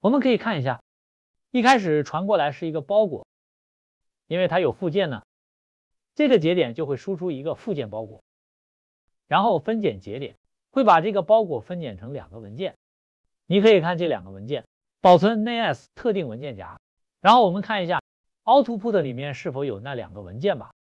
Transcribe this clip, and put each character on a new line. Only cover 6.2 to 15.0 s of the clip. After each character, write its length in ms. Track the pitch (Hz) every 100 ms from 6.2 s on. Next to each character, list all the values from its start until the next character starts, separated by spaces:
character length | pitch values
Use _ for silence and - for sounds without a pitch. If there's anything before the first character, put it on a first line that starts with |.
| 202
个 80 | 233
节 160 | 156
点 220 | 180 131 117
就 100 | 143
会 100 | 135
输 200 | - 185
出 160 | 180
一 100 | 135
个 140 | 147 135
附 180 | -
件 160 | 160 113
包 160 | 107 110
裹， 160 | - _ _ _ _ _ _ _ _ _ _ _
然 160 | 156
后 160 | 214 175
分 240 | 175 226
拣 180 | 196 98
节 200 | 101 113
点 180 | 139 _ _ _ _
会 140 | 269
把 180 | 220 170
这 100 | 180
个 120 | 202
包 200 | 165 220
裹 160 | 208 131
分 220 | - 180
拣 160 | 147 95
成 160 | 110
两 160 | 139 -
个 80 | 107
文 180 | 104 113
件。 200 | 185 - _ _ _ _ _ _ _
你 140 | 190
可 100 | 214
以 100 | 202
看 160 | 160 175
这 100 | 170
两 160 | 117
个 60 | 92
文 160 | 95 104
件 180 | 135 - _ _ _